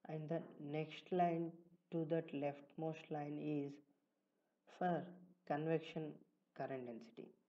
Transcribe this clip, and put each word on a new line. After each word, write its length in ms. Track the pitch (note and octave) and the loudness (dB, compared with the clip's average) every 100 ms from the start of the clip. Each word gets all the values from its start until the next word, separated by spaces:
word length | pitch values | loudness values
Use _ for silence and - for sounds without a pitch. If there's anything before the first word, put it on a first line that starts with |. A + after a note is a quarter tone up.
| - | -6
and 180 | D#3+ D3+ | -6 0
the 140 | D#3+ - - | -2 -2 -10
next 440 | D3 D3+ D3+ - - | -4 -2 -2 -6 2
line 400 | F3+ F3 E3 E3 - - - _ | 6 6 6 0 -4 -20 -20 _
to 160 | E3 D#3 | 0 4
that 220 | E3 D#3+ | 2 2
leftmost 800 | C#3+ C#3+ C#3+ - - D#3+ D#3+ - | -2 -2 -2 -12 -4 -2 -2 -4
line 260 | D3+ D3 D3 | -4 -2 -2
is 360 | D3+ D3 C#3+ C#3+ _ _ _ _ _ _ _ _ - - | 0 0 0 -6 _ _ _ _ _ _ _ _ -20 0
for 240 | F3+ E3 - - - - - | 4 4 0 -12 -18 -20 0
convection 680 | D3 D#3 E3 D#3+ D#3+ D#3 - - _ _ - | 2 4 4 2 -4 -4 -8 -18 _ _ -8
current 280 | C3+ C3+ A#2+ | -4 -4 -4
density. 400 | A2+ A2+ - - - | -8 -10 -12 -14 -16